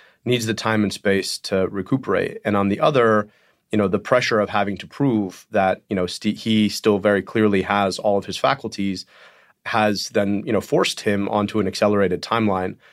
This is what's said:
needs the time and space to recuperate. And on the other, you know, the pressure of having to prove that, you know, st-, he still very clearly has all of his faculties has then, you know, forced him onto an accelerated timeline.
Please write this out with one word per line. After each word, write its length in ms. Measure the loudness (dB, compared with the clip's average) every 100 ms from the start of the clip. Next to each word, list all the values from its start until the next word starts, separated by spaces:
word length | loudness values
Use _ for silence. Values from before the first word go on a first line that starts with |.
| -20 _
needs 220 | -2 -2 0
the 80 |
time 300 | -2 0 0
and 100 | 0
space 440 | -2 0 0 -2 -8
to 280 | -4 -2 -2
recuperate. 720 | -4 -4 -4 0 -2 -2 -4 -2
And 100 | 0
on 140 | 0
the 100 | 2
other, 480 | 2 4 4 2 0 _ _ _ _
you 60 | 0
know, 120 | 0
the 100 | 0
pressure 400 | 2 0 2 0
of 100 | 0
having 280 | -2 -2 -4
to 100 | -12
prove 600 | -2 0 0 -2 -8 -4
that, 300 | 0 2 0 _
you 60 | -2
know, 100 | -2
st-, 320 | -2 -4 -4
he 320 | 0 2 2
still 300 | 2 2 2
very 220 | 2 0
clearly 420 | 0 2 2 2
has 360 | 2 0 0 0
all 180 | 0 0
of 80 | -2
his 120 | -2
faculties 680 | 0 0 -4 -6 -4 -4 -10 -20 -20 -20 _ _ -4
has 440 | 0 2 0 -2
then, 320 | -2 0 -2 0
you 80 |
know, 80 | -2
forced 400 | 0 0 0 -2
him 260 | -2 -2 0
onto 320 | 0 0 0
an 80 | -2
accelerated 540 | 0 2 2 2 0
timeline. 560 | -2 0 2 0 -4 -8 _